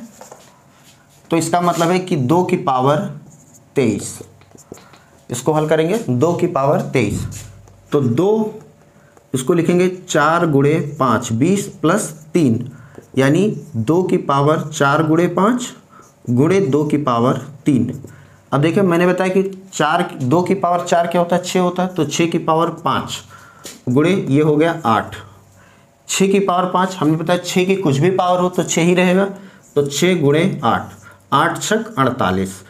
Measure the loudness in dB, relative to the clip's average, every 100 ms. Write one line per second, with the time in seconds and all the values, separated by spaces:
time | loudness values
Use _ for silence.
0 | -8 -20 -20 -20 -20 -20 _ _ -20 _
1 | _ _ _ -2 0 0 0 0 0 0
2 | 0 -2 2 2 2 0 0 0 2 0
3 | -2 -10 -18 -20 -20 -20 -8 -2 0 -2
4 | -6 -14 -20 -20 -20 -20 -20 -20 -20 -20
5 | _ _ -12 -4 0 0 2 2 2 -2
6 | -2 0 0 0 0 0 0 0 0 0
7 | 0 -2 -8 -10 -16 -20 -20 -20 -4 -2
8 | 0 0 2 0 -2 -8 -18 -20 -20 _
9 | _ -20 _ -4 0 0 2 2 0 -2
10 | -2 0 2 2 2 2 2 2 -2 -2
11 | 0 0 -2 0 0 0 -2 -2 0 0
12 | -4 -12 -4 0 2 0 -4 -14 -20 -20
13 | -6 0 2 2 0 -2 -8 -4 0 0
14 | 2 0 0 0 2 0 -4 -2 0 2
15 | 2 2 2 2 2 0 -4 -14 _ -20
16 | -20 _ -2 2 2 2 2 0 0 0
17 | 0 2 2 0 -6 -6 0 0 0 -6
18 | -14 -20 -20 -20 _ 0 2 2 2 2
19 | 2 2 0 0 -2 -6 -12 -2 0 0
20 | -2 -4 0 0 2 0 0 -2 0 0
21 | 2 0 0 0 0 0 0 -2 -4 -2
22 | -2 0 0 0 0 0 0 -2 -4 -4
23 | -6 -12 -16 -20 -20 -20 -20 -10 -2 2
24 | 2 0 0 2 4 4 2 0 0 0
25 | -2 -10 -18 -20 -20 -20 -20 -20 _ _
26 | -8 0 2 2 2 0 0 0 -2 0
27 | 0 0 0 -2 0 0 0 0 0 2
28 | 2 2 2 2 0 -2 -2 0 2 4
29 | 4 2 0 -4 -18 -20 -6 -2 -2 0
30 | 0 2 2 2 2 0 -2 -2 -4 -14
31 | -20 -20 _ 0 0 -2 -2 -2 -2 -2
32 | -2 0 -2 0 -4 -8 -20